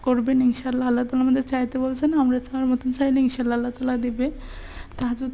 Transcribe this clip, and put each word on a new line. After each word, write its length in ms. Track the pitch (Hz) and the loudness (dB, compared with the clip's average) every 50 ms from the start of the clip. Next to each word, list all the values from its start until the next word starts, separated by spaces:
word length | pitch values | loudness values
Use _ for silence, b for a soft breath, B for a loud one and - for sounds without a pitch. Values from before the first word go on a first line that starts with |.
করবেন। 400 | - 269 254 240 226 254 269 262 | 2 2 2 2 2 2 2 4
ইনশাআল্লাহ 460 | 254 247 233 - - 262 247 254 254 | 4 4 2 0 -4 -4 -2 0 0
আল্লাহ 180 | 254 240 240 247 | 2 2 0 0
তাআলা 180 | 247 - 254 254 | 0 2 2 4
আমাদের 200 | 262 254 269 254 | 4 4 2 2
চাইতে 340 | - 269 254 254 240 254 262 | 0 0 0 0 -2 -2 -2
বলছেন, 300 | 254 262 262 254 285 302 320 | -2 -2 -2 0 0 2 4
আমরা 260 | 302 269 254 247 247 | 4 4 4 2 0
চাওয়ার 260 | 247 - 262 262 262 | -2 -4 -4 -2 0
মতন 240 | 254 254 254 - 254 | 2 0 0 0 -2
চাইলে 280 | 254 254 277 277 262 269 | 0 0 2 2 4 4
ইনশাআল্লাহ 380 | 262 247 254 - 240 240 240 240 | 4 2 2 0 -2 0 0 0
আল্লাহ 120 | 240 247 | -2 -4
তাআলা 240 | 247 - 262 254 254 | -6 -4 -2 -2 -2
দিবে। 340 | 240 233 247 226 233 247 294 302 B B B B B B B B B B B B | -2 -2 -4 -2 -2 -2 -4 -4 B B B B B B B B B B B B
তাহাজ্জুদ 360 | - 262 240 240 233 262 254 | -4 -4 -4 -2 -4 -6 -8